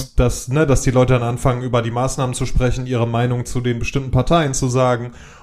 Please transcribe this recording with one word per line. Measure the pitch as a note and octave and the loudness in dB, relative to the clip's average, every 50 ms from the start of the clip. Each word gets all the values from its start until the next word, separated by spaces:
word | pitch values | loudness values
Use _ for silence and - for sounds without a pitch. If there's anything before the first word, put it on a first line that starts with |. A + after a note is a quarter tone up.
| - - - | -4 -2 0
das, | - B2 A#2+ - - - B2 | 2 2 2 0 -2 -4 -2
ne, | B2+ D3+ D#3+ | 0 2 4
dass | C#3+ B2+ B2+ | 4 4 2
die | - C3+ | 2 2
Leute | A#2+ B2+ B2 A#2+ | 4 4 4 4
dann | B2+ B2 | 4 2
anfangen, | A#2+ A#2 A#2+ A#2+ - C3+ B2 B2 | 0 -2 -4 0 0 0 0 -2
über | B2+ B2 B2 A#2+ | -2 -2 0 0
die | A2+ A2+ | 0 0
Maßnahmen | A#2 B2 C3 B2+ - - C3 B2 B2 | -2 -2 -2 -2 -2 -2 -4 -4 -4
zu | - B2+ | -4 -4
sprechen, | - - - B2+ B2 A#2 B2+ B2+ | -2 0 0 2 0 0 -2 -4
ihre | B2+ B2+ A#2 A#2 | -2 -2 -2 0
Meinung | A#2 A#2 A#2 A#2+ B2 B2 B2 B2 | 0 0 0 0 0 -2 -2 -4
zu | - - B2+ | -4 -4 -4
den | A#2+ B2 A#2+ A#2 | -2 -2 -2 -2
bestimmten | A2+ - - C#3 C3+ B2+ | -4 -4 -4 -4 -2 0
Parteien | C3 B2+ B2 - E3+ E3+ D#3 C#3 C3 | 0 0 2 2 2 2 2 0 -2
zu | - C3+ B2 | -2 -2 0
sagen | A#2+ C3 B2+ B2 B2 A#2 A#2+ B2 - - - - - - | 0 2 2 2 0 -2 -4 -8 -14 -16 -20 -20 -20 -20